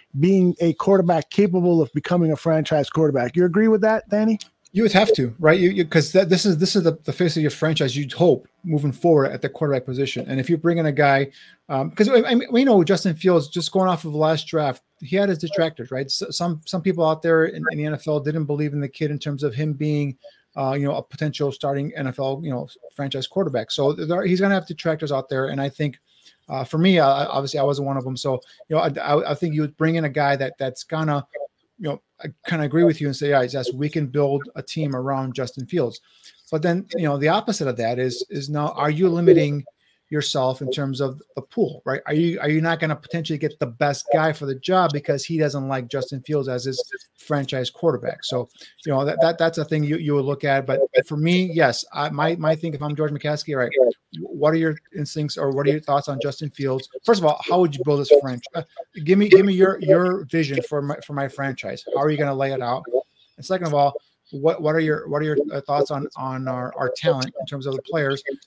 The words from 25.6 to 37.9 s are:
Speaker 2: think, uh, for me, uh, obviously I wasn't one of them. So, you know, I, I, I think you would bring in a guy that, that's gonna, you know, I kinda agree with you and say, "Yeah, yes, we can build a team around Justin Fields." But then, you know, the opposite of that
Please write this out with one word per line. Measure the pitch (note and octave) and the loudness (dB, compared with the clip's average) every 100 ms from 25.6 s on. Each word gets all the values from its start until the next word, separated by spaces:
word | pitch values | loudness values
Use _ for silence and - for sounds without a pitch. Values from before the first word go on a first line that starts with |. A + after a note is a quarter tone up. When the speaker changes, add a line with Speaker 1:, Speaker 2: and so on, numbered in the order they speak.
| C#3 | -4
Speaker 2:
think, | - D3 - _ _ _ _ - | -4 -6 -6 _ _ _ _ -10
uh, | C3+ | -8
for | B2+ D#3+ | -4 2
me, | F#3 F3+ | 4 6
uh, | C#3 | 6
obviously | C#3 D3 C#3 C#3 D3 | 4 0 -2 -2 0
I | |
wasn't | C#3 C#3+ C#3 | 0 0 -2
one | C#3 | -4
of | |
them. | B2+ B2+ | -4 -6
So, | C#3 B2+ - - - | -4 -4 -6 -20 -4
you | D#3 | 0
know, | |
I, | E3+ C#3 | 0 -2
I, | - D3 - | 0 0 0
I | |
think | D3 F3 D3+ | -2 -2 -2
you | |
would | D3+ - | -2 0
bring | D#3+ E3 | 0 2
in | D#3 | 0
a | |
guy | C#3+ C#3 C#3 | 0 0 0
that, | C3 - | -2 -4
that's | C3 B2+ | -6 -6
gonna, | - D#3 D#3 C#3+ - - C#3+ _ _ - | -8 -4 -2 -2 -4 -10 -12 _ _ -10
you | E3 | -8
know, | - _ - | -8 _ -16
I | D#3 - - | -14 -14 -6
kinda | E3 D3 | -2 0
agree | D#3 | 4
with | E3+ D#3 | 4 2
you | D3 | -4
and | C3 | -2
say, | C#3+ | 0
"Yeah, | C#3 | 2
yes, | B2 C3+ B2 | 2 -2 -6
we | B2+ D3 | -4 -4
can | D#3+ C#3 | -2 -2
build | C#3+ C#3+ C#3 - - | 0 0 0 -6 -14
a | |
team | - D#3+ D3 | -10 -6 -4
around | C3 C3 C3+ C3 B2 | -4 -4 -4 -4 -6
Justin | B2 - B2 | -8 -8 -4
Fields." | F3 A#2+ - _ _ - - _ | -2 -2 -4 _ _ -20 -20 _
But | D#3 | -2
then, | E3+ F3 - F#3+ | 0 0 -2 -2
you | |
know, | D#3 C#3+ | 0 2
the | D3+ | 2
opposite | G3 A3+ G3 C#3+ | 2 0 -2 -2
of | A#2 | -2
that | A2+ | -2